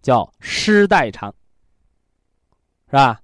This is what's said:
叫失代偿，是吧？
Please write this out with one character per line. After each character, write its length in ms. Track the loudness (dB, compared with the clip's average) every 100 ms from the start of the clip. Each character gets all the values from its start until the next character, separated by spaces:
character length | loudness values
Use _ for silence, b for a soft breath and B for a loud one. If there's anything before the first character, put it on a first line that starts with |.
叫 300 | 0 -2 -2 _
失 480 | -10 -6 0 2 4
代 240 | 2 -2
偿， 240 | -8 -16 -16 _ _ _ _ _ _ _ _ _ _ _ _ _ _ _
是 60 |
吧？ 300 | 0 2 0